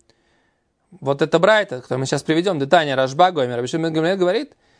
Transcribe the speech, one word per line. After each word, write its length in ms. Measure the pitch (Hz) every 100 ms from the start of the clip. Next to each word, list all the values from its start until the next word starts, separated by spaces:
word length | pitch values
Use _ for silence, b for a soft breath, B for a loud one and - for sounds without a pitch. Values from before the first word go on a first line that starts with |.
| _ _ _ _ _ _ _ _ _
Вот 320 | 180 135 139
это 160 | 156 165
брайта, 420 | 185 214 196 127
который 180 | - 127
мы 80 | 131
сейчас 160 | 143
приведем, 360 | - 160 190 160
Детания 360 | 135 175 147
Рашба 360 | 131 131 139 185
Гомер, 260 | 175 123 120
Раби 120 | 127
Шимон 240 | 165 165
Гамлиэль 240 | 156 160 196
говорит, 400 | 175 220 277 _ _ _